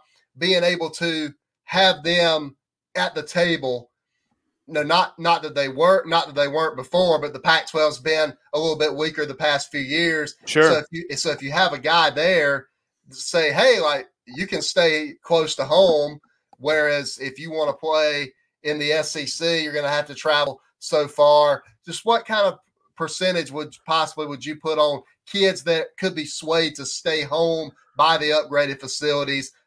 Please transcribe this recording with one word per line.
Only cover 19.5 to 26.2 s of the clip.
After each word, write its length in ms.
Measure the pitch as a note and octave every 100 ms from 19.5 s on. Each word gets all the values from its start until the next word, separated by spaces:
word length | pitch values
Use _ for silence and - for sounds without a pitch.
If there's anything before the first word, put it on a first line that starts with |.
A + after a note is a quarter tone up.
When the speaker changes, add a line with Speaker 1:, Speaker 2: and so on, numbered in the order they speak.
| E3
Speaker 1:
you're 100 | D#3
gonna 160 | D3 C#3+
have 160 | D3 D3
to 80 | C3+
travel 460 | D#3 D3 C#3+ C3+ _ _
so 300 | - D#3 D3
far. 560 | - D3 D3 D3 C#3 - _ -
Just 200 | E3 A3
what 200 | A3+ -
kind 200 | G#3+ G3
of 140 | - _ _ _ -
percentage 560 | D#3 - F#3 F3 C3+
would 240 | C#3+ D3 - -
possibly 400 | D#3+ D#3 - D3
would 200 | C3+ C#3
you 100 | D3+
put 220 | D#3+ D#3
on 240 | D3+ C3+ - _ -
kids 380 | G3+ F#3+ C#3
that 240 | C#3+ D#3+ - -
could 180 | F#3
be 100 | D#3